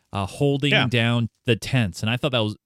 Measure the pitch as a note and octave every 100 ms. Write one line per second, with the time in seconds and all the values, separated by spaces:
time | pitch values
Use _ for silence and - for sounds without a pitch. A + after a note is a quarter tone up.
0 | - G2+ G2 - C#3+ C#3 C#3+ G#3 B2 A#2+
1 | A#2 A#2+ A2+ _ - A2 - C3 G2+ -
2 | A2 B2 D3+ B2+ G#2+ G#2